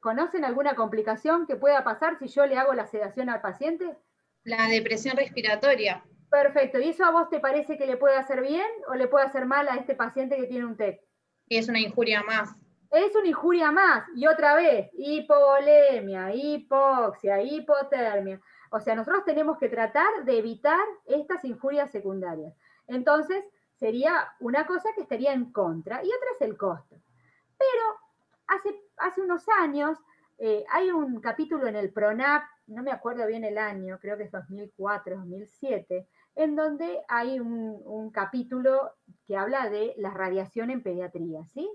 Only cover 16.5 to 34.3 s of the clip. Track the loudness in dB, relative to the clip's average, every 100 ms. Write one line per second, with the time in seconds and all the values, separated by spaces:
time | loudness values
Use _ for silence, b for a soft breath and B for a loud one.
16.5 | -4 0 4 4 4 0 -2 0 0 0
17.5 | -4 2 2 2 0 0 -2 -4 -10 b
18.5 | b b -6 -2 -2 0 0 2 0 0
19.5 | 0 -2 -2 0 2 2 0 0 0 0
20.5 | -2 0 2 0 -6 -2 -2 -2 -6 -6
21.5 | -6 -2 -2 -2 -4 -6 -6 -6 -8 -12
22.5 | _ b b _ -2 2 2 2 -6 -6
23.5 | _ _ _ -4 0 0 0 -2 -8 -4
24.5 | -2 -2 -2 -4 -6 -6 -2 -2 -2 -4
25.5 | -2 -2 -2 -8 -6 -4 -4 -4 -4 -4
26.5 | -2 -6 -6 _ _ _ _ _ _ _
27.5 | _ 2 2 -2 -4 _ _ _ _ -4
28.5 | -2 -2 -8 _ _ -4 -4 -2 -4 0
29.5 | 2 2 0 -2 -4 _ b b _ -2
30.5 | -2 0 0 0 0 -2 -4 -6 -6 -4
31.5 | -2 -4 -4 -6 0 0 0 0 0 -2
32.5 | _ _ -12 -8 -6 -8 -6 -4 -4 -6
33.5 | -4 -6 -6 -12 -12 -10 -10 -10